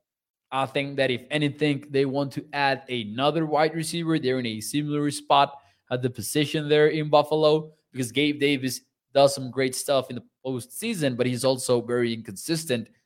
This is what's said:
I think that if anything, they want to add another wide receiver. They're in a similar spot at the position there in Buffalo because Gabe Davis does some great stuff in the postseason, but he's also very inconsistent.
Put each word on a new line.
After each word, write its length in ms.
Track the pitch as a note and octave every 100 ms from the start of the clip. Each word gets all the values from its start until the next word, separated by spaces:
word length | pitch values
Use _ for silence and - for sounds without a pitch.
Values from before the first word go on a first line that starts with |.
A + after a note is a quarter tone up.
| _ _ _ _ -
I 140 | C3+ C3
think 320 | C#3+ C#3 C#3
that 120 | C3+
if 140 | B2 -
anything, 540 | D3+ D3 C#3+ D3+ C#3+ -
they 140 | C#3 C#3
want 280 | C3+ C#3
to 120 | D3 -
add 320 | C#3+ C#3 C3 -
another 560 | B2 G#2 A2+ C#3+ D#3 D#3
wide 280 | D3 D#3
receiver. 460 | D#3+ D#3+ E3+ E3 D#3+
They're 200 | B2+ C3
in 60 | A#2+
a 140 | A2
similar 500 | A2 D3 D3 D3 D3
spot 480 | C#3+ - C#3+ C#3+ - _ _ -
at 120 | B2
the 80 | B2+
position 580 | - G2+ D3+ D3 D#3 D3
there 200 | D3+ D3+
in 220 | D#3 D3+
Buffalo 600 | D3 D3 D#3 D3+ D#3 D#3 _ _
because 180 | B2 A#2+
Gabe 280 | B2 D3 D3
Davis 420 | C#3+ C#3 C3 - _ _ _
does 200 | C#3 C#3
some 180 | C#3 C3
great 240 | A#2+ C3 -
stuff 340 | - C3+ B2
in 80 | A#2+
the 60 | - _ C3
postseason, 720 | C3 - - A3+ G3+ C#3+ A#2+
but 100 | B2
he's 200 | B2 C3
also 360 | C3 - B2
very 320 | A2+ A#2+ A#2+
inconsistent. 760 | A2+ A2 F#2+ - E3 D#3+ A#2+ A2 _